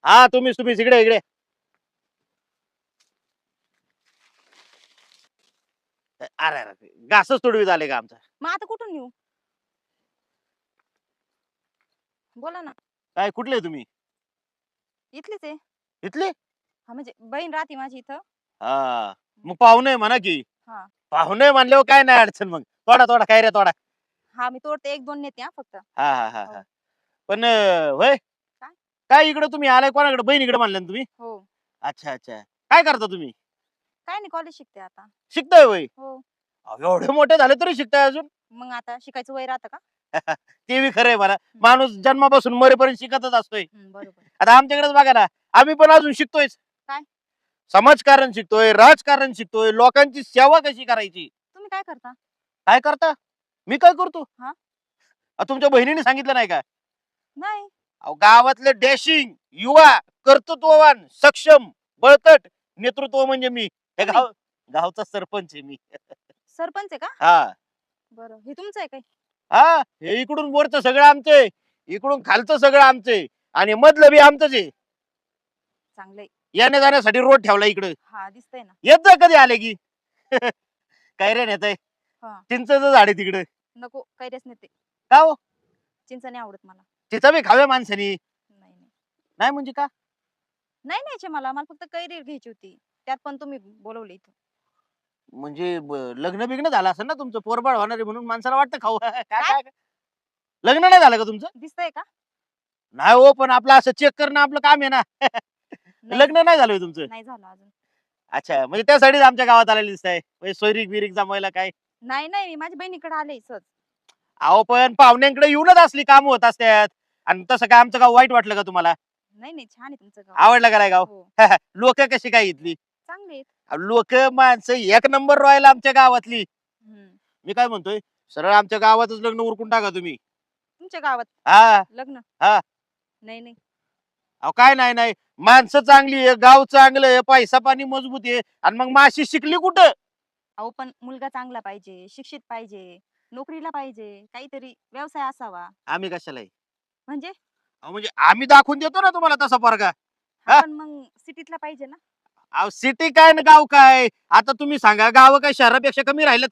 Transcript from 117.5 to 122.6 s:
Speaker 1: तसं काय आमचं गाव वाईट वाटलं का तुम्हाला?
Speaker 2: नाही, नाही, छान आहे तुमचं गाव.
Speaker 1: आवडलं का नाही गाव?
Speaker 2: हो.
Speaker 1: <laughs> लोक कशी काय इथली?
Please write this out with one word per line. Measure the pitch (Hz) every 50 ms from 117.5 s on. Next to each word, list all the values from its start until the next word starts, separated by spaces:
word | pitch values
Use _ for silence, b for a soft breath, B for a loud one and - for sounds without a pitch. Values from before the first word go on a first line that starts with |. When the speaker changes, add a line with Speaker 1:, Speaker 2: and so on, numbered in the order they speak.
Speaker 1:
तसं | 254 240 240
काय | 208 240 240
आमचं | 240 240 220 247
गाव | 254 247 240
वाईट | 247 262 247
वाटलं | 247 240 196 214 214
का | 202
तुम्हाला? | 196 190 185 180 170 170 165 _ _ _ _ _ _ _ 208 208
Speaker 2:
नाही, | 233 294
नाही, | 330 302 247
छान | 214 _ 226 240
आहे | 277 285
तुमचं | _ _ 202 _ - _ _
गाव. | 180
Speaker 1:
आवडलं | 139 165 214 240 240 233 233
का | 214 214
नाही | 202 196
गाव? | 185 180 185
Speaker 2:
हो. | 214 208 190 175 _ _ -
Speaker 1:
<laughs> | 220 196 202 165 _ _ _
लोक | 185 226 254 254 -
कशी | 277 262 262 240 - 254
काय | - 233 214 190
इथली? | 170 135